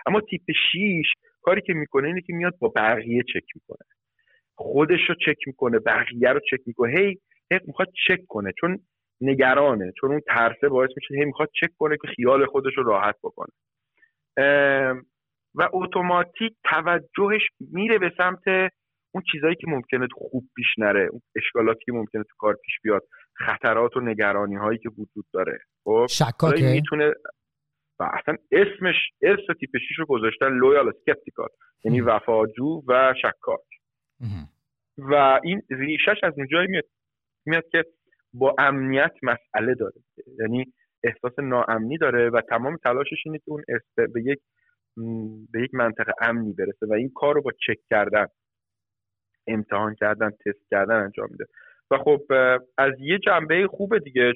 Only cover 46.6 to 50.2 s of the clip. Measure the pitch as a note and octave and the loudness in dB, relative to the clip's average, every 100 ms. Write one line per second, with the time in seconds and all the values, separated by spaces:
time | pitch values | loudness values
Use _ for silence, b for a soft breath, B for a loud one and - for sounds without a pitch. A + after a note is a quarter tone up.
46.6 | F#2+ - G#2+ G#2+ C3 - D3 D3 C3+ - | -6 -4 -2 -2 -2 -2 0 0 -2 -4
47.6 | - A2 - G#2+ G2+ G#2 G2 _ _ _ | -4 -4 0 0 2 0 0 _ _ _
48.6 | _ _ _ _ _ _ _ _ - A2 | _ _ _ _ _ _ _ _ -6 -6
49.6 | G#2 G2+ G#2+ G#2+ G#2+ G#2 | -2 -2 -2 -2 -2 0